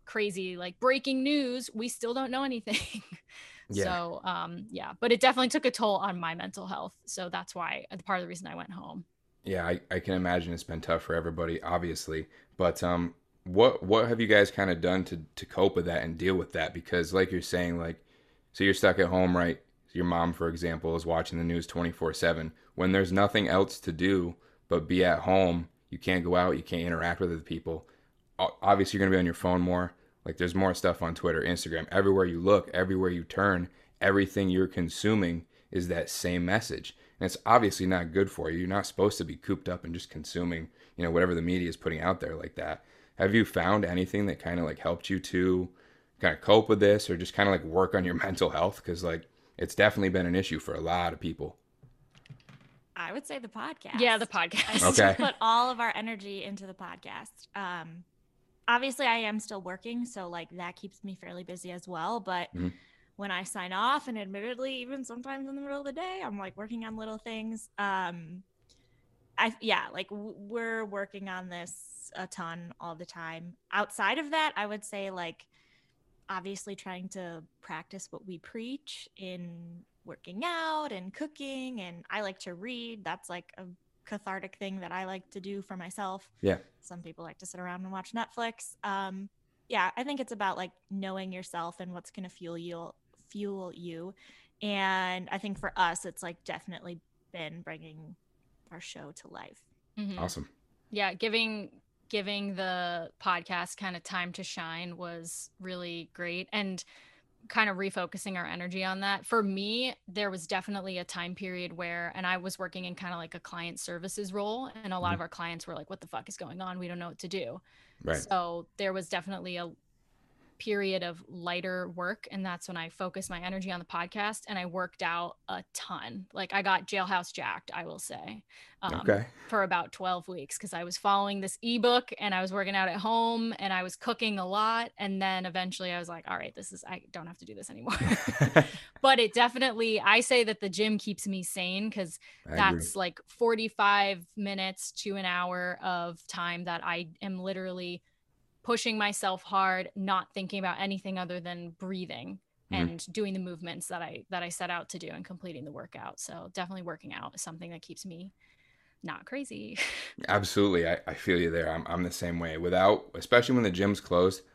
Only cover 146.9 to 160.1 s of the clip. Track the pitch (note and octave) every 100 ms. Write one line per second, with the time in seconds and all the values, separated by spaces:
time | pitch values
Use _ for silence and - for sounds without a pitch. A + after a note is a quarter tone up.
146.9 | E3+ E3 E3 G3+ F#3 F#3 F#3+ F#3 F3+ F3+
147.9 | F3 - _ _ _ _ _ - A#3 A#3+
148.9 | A3 G#3 G3+ G3 F#3 - G3 F#3+ F#3 F#3
149.9 | G3+ F#3+ F#3 - G3+ F#3 G3 F#3+ - G3
150.9 | F#3+ F#3+ F#3 F3+ F3+ E3+ F3 E3+ E3 F#3+
151.9 | F#3+ F3+ A#2 F3 G3 _ _ _ F#3+ E3+
152.9 | E3+ - A3 G#3 F#3+ F3+ E3+ E3+ F3 -
153.9 | F3 E3 - - F#3 F3 - F3+ F3 -
154.9 | F3 F3 D#3 F3+ F3+ F3+ D3+ D3+ - -
155.9 | - - - - E3+ F3 F#3+ F3 F#3+ F3
156.9 | D#3+ D3 - - - - D#3+ E3+ E3 -
157.9 | E3+ F#3+ E3+ F#3+ - _ _ _ _ _
158.9 | _ E3 - - C4+ C#4 - - - -
159.9 | - -